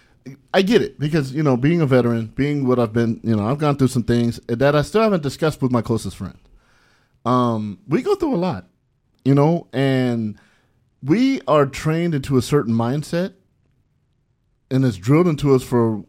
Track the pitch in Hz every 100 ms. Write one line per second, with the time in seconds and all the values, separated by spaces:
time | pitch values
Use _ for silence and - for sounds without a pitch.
0 | _ _ 127 135 _ 196 196 214 - -
1 | 147 160 131 139 143 120 143 170 139 127
2 | 117 117 110 - 143 147 123 123 113 117
3 | 117 - 113 107 104 147 147 135 127 127
4 | 110 117 117 113 - 117 139 147 143 214
5 | 220 180 143 - 156 - 127 123 107 113
6 | 98 - 95 - _ _ _ _ _ _
7 | _ _ 113 127 123 110 107 95 - 202
8 | 320 392 311 175 180 95 - _ _ _
9 | _ _ 131 139 151 170 - 127 135 131
10 | 127 117 110 101 _ _ _ _ _ _
11 | 135 202 269 269 - 151 139 - 156 165
12 | 175 147 135 131 - 147 113 113 117 147
13 | 139 170 190 - _ _ _ _ _ _
14 | _ _ _ _ _ _ - 131 131 92
15 | 107 156 180 143 143 131 - 120 113 104